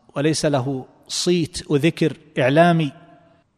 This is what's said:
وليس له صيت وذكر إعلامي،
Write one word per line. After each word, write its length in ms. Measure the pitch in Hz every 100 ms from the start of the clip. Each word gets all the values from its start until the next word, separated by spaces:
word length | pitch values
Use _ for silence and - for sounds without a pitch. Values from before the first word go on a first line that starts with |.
| _ 143
وليس 300 | 151 156 156
له 380 | 143 127 131 - _ -
صيت 540 | - 180 180 151 - -
وذكر 460 | 147 160 - 160 - - -
إعلامي، 540 | 131 147 175 165 143 - - - _ _ _